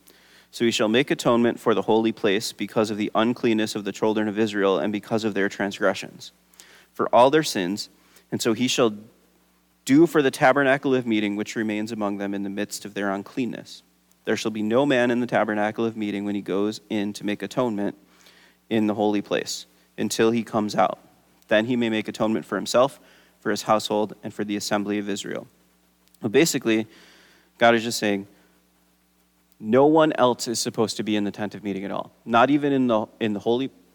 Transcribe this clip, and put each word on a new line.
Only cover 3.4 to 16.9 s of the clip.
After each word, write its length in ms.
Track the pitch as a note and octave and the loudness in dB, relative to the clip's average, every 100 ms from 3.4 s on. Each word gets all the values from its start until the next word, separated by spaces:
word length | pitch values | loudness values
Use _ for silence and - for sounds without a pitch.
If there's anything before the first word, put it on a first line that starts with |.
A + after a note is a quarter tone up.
| A#2+ A2 G#2+ G#2+ | 0 0 0 -4
of 80 | |
the 80 | G2 | -8
children 360 | - A2 G#2+ G#2+ | -4 -2 0 -2
of 120 | G2+ | -2
Israel 400 | A2 G2+ G2 F2 | -2 0 2 2
and 120 | G2+ | 0
because 320 | G#2 - A2+ | -4 -4 -2
of 100 | A2 | -2
their 160 | G2 G2 | -2 -2
transgressions, 840 | - G2+ G2 G2 F#2+ - - - _ _ _ - - _ | -2 -6 0 0 0 -6 -16 -20 _ _ _ -20 -20 _
for 200 | - - | -6 2
all 160 | A#2 C3+ | 6 6
their 140 | D#3 | 6
sins. 460 | D3 G#2+ F2+ G#2+ - _ _ - - | 0 -2 -2 -4 -8 _ _ -20 -10
And 100 | - | -4
so 120 | B2 | -2
he 140 | A2 B2+ | 0 0
shall 280 | - A#2 G#2 G#2+ _ _ _ _ _ _ _ - | 2 0 0 -16 _ _ _ _ _ _ _ 2
do 220 | C#3+ E3 | 6 6
for 140 | D#3+ | 4
the 100 | C3+ | 2
tabernacle 640 | - C3+ C3+ C#3 C#3 C#3 B2+ | 4 4 4 4 2 2 0
of 100 | A#2+ | 2
meeting 300 | G#2+ G#2 G2+ | 0 0 -4
which 200 | G#2 A#2+ | -6 -4
remains 360 | A2 G#2 A2 | -4 -4 -4
among 260 | A2 G2+ G2+ | -4 -4 -4
them 160 | G2+ | -6
in 100 | G2 | -6
the 60 | G2+ | -6
midst 360 | G2+ G#2 - G2+ | -6 -6 -8 -10
of 80 | |
their 180 | G2+ G2+ | -6 -4
uncleanness. 720 | G2 G2 - A2+ C2 - - _ _ _ _ | -4 -6 -6 -6 -6 -14 -20 _ _ _ _
There 140 | - A2 | -4 -4
shall 140 | A#2 | -4
be 120 | G#2+ | -4
no 220 | G#2+ A#2+ C#3+ | 0 2 2
man 260 | B2+ B2 | 2 2
in 80 | A#2+ | 0
the 80 | A#2+ | 0
tabernacle 580 | G#2+ G#2+ G#2+ G#2+ A2+ A#2 | 0 0 0 -2 -2 -4
of 100 | A2+ | -2
meeting 300 | G#2 G2+ G2+ | -4 -4 -4
when 80 | |
he 80 | G2+ | -4
goes 400 | F#2+ F#2+ G#2 G#2+ | -4 -2 -2 -4
in 240 | - | -6